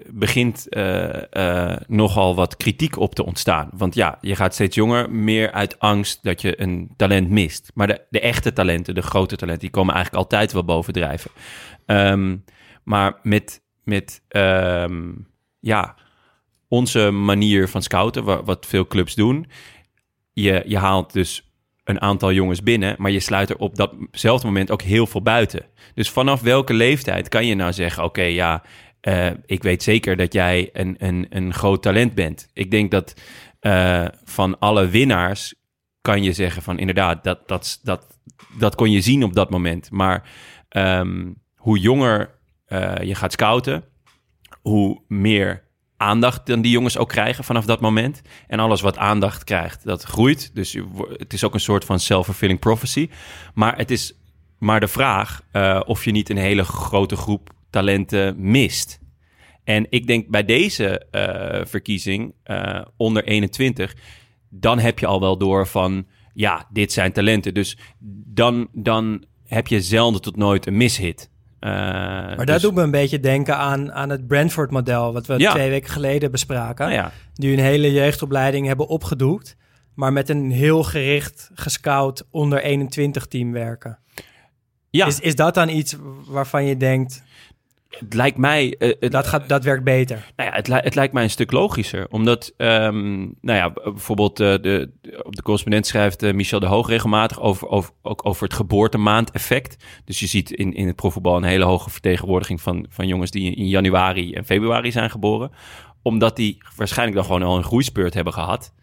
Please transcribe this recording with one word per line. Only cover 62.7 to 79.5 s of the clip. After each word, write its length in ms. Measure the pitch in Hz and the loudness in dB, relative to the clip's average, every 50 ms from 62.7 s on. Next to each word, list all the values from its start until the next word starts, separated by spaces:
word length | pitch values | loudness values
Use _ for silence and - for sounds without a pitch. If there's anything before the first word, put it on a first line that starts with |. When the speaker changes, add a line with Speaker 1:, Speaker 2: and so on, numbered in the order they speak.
| 95 95 - - _ | -6 -8 -10 -10 _
Speaker 1:
onder 260 | - 117 113 110 107 - | -2 0 0 0 0 0
eenentwintig, 720 | - 107 107 101 95 - - 131 131 110 - 95 98 - - - - - - _ _ _ _ _ _ | 2 2 2 2 0 0 0 0 0 0 -2 -6 -8 -8 -14 -20 -20 -20 -20 _ _ _ _ _ _
dan 300 | - 95 95 113 120 120 | -6 -2 0 2 2 4
heb 200 | 113 117 110 - | 2 2 0 0
je 60 | - | 0
al 140 | - 98 95 | 0 2 2
wel 180 | 95 95 95 | 2 2 2
door 300 | 92 101 95 98 98 95 | 2 2 2 2 2 2
van, 380 | 95 - 98 92 95 95 95 95 - _ _ _ _ - | 0 0 0 0 0 0 -2 -6 -8 _ _ _ _ -6
ja, 320 | - 104 101 85 80 - - | -2 0 0 0 -2 -4 -6
dit 200 | 101 107 101 95 - | -2 -2 -2 0 0
zijn 180 | 110 92 95 | 0 0 0
talenten. 420 | - 107 98 107 110 104 92 101 90 | 0 2 2 2 2 2 0 -2 -2
Dus 240 | 101 98 - - - - - - _ 113 104 98 104 107 | -2 -4 -4 -6 -12 -18 -20 -20 _ -20 -20 -18 -18 -18
dan, 420 | - 104 107 117 120 120 120 117 - | -6 0 2 2 4 2 0 -2 -4
dan 520 | - 113 101 123 113 110 113 110 107 98 - _ _ _ _ | -8 -4 -2 0 0 0 0 -2 -4 -6 -8 _ _ _ _
heb 220 | - 117 139 131 | -6 -4 -4 -2
je 140 | - 120 104 | 0 0 0
zelden 400 | 87 87 110 113 117 120 107 92 | 0 2 2 4 4 4 2 0
tot 140 | - 107 - | -4 -6 -4
nooit 300 | 107 101 101 101 95 - | 0 2 2 2 2 0
een 120 | - 101 | 0 2
mishit. 520 | 107 123 120 120 - 101 85 82 - - - _ _ _ _ _ _ | 2 2 2 2 0 -4 -6 -6 -8 -14 -20 _ _ _ _ _ _
Eh, 100 | - 104 | -8 -6
Speaker 2:
Maar 640 | 98 98 98 95 92 95 92 92 95 95 92 92 92 | -4 -4 -4 -4 -4 -6 -6 -6 -8 -8 -8 -8 -8
dat 100 | - 123 | -4 0
Speaker 1:
dus 140 | 139 156 175 | 2 2 4
Speaker 2:
doet 140 | 180 208 185 | 2 2 2
me 60 | 180 | 2
een 100 | 170 147 | 2 2
beetje 280 | 143 143 143 135 151 143 | 2 2 2 0 0 0
denken 380 | 131 131 135 139 139 143 143 | 0 0 0 0 0 0 -2
aan, 340 | 139 143 139 139 139 143 139 | -2 -2 -2 -2 -4 -4 -6
aan 180 | - 139 139 139 | -8 -8 -6 -6
het 180 | 143 135 131 | -6 -6 -2
Brentford-model... 840 | 117 143 143 151 170 - 160 147 127 131 131 123 123 120 120 120 120 117 | 0 2 2 2 2 0 -2 -2 -2 -2 -2 0 0 0 0 0 -2 -4
wat 120 | 120 113 | -4 -4
we 100 | - 135 123 | -2 2 2
Speaker 1:
Ja. 120 | 160 208 | 4 4
Speaker 2:
twee 180 | - 156 135 135 | 4 2 2 0
weken 200 | 135 139 - - | 0 -2 -4 -4
geleden 420 | - 151 143 135 139 147 147 139 | -6 -4 -2 0 0 0 0 0
bespraken. 540 | 127 127 - - 135 123 113 113 120 - 143 | -2 -2 -4 -4 -4 -4 -4 -4 -4 -4 -2
Speaker 1:
Nou 120 | 175 - | -2 0
ja. 140 | 113 90 - - - - - - | -2 -2 -4 -8 -12 -20 -18 -8
Speaker 2:
Die 220 | - 139 135 139 | -2 0 2 2
hun 100 | 135 131 | 4 4
hele 260 | 135 143 147 147 143 139 | 4 4 4 4 4 4
jeugdopleiding 720 | 143 139 147 135 - 156 139 139 135 131 139 135 139 139 | 4 4 2 2 0 -2 -2 0 0 2 2 0 0 -2
hebben 200 | 135 135 131 151 | -2 -2 -2 -2
opgedoekt... 720 | - 156 160 - - 151 127 131 135 180 214 - - | -2 -4 -4 -4 -4 -2 0 0 0 0 -2 -6 -12